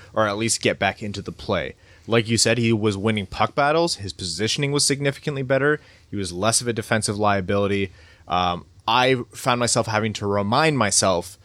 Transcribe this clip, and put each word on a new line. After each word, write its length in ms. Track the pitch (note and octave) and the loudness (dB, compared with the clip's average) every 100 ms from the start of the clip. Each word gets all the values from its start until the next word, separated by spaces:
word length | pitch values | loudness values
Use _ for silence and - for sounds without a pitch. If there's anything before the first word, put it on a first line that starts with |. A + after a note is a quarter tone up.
| - | -8
or 140 | A2 G#2+ | 0 0
at 100 | G2+ | 0
least 240 | A2+ - | -2 0
get 180 | A2 F2+ | 0 2
back 220 | G2 - | 0 -2
into 200 | G#2+ G2+ | -8 -8
the 100 | G2 | -10
play. 440 | - - F#2 C2+ - - - - | -10 -4 -2 -4 -12 -20 -18 0
Like 200 | A2+ G#2+ | 0 2
you 100 | A2+ | 2
said, 200 | A#2 A#2 | 2 2
he 160 | A#2 | 2
was 240 | A2+ G#2+ G2 | 2 0 0
winning 280 | G#2+ G#2+ F#2+ | -2 -2 -4
puck 300 | - A2 - | -2 -2 2
battles. 400 | C#3+ D#3+ E3+ - | 2 2 0 -2
His 160 | G#2+ | -8
positioning 640 | - F2+ E2 A2 - C#3+ | -10 -10 -4 -2 -2 -2
was 120 | C#3+ - | 0 0
significantly 560 | C#3 C#3+ C3+ - C3+ | 0 -2 -2 -6 -6
better. 360 | C3 C3+ C#3+ D3+ - - - | 0 2 2 0 -6 -20 -12
He 60 | G2+ | -8
was 160 | F2+ | -6
less 260 | F2 G#2+ A#2 | 0 0 0
of 80 | A#2+ | -2
a 60 | |
defensive 440 | A2+ - A2 A2 G#2 | -4 0 0 0 0
liability. 760 | G#2 G2 F#2 G2+ G2+ G2 F#2+ - - - - | 2 2 0 0 2 0 -2 -8 -20 -20 -4
Um, 380 | F2 F2+ F2 - - - | 0 0 -2 -8 -10 0
I 360 | A#2+ B2+ B2+ - | 2 4 2 -2
found 300 | - C3+ A#2+ | -6 -2 0
myself 260 | A#2+ A#2+ A2 | 0 0 0
having 240 | G#2+ A2 | 0 -2
to 140 | G2+ G2+ | -4 -2
remind 500 | G2+ G2+ B2+ D#3+ C#3 | 0 0 2 2 2
myself 600 | G#2 - G2+ F2 - - | 2 2 2 0 -4 -16